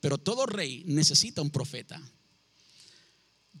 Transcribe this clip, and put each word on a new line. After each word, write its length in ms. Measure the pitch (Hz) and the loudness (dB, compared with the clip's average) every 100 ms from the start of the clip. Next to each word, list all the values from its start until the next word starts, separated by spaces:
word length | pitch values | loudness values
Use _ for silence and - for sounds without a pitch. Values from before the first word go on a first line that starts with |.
Pero 160 | 151 139 | -2 0
todo 280 | 165 240 262 | 0 0 0
rey 360 | 202 147 127 | -2 -4 -6
necesita 580 | 180 147 147 147 233 233 | 0 4 6 4 2 -2
un 80 | 147 | -4
profeta. 520 | - 123 120 117 - 135 - _ _ _ _ _ - - - _ _ _ _ _ 160 | -2 -4 -8 -12 -16 -16 -20 _ _ _ _ _ -20 -20 -20 _ _ _ _ _ -16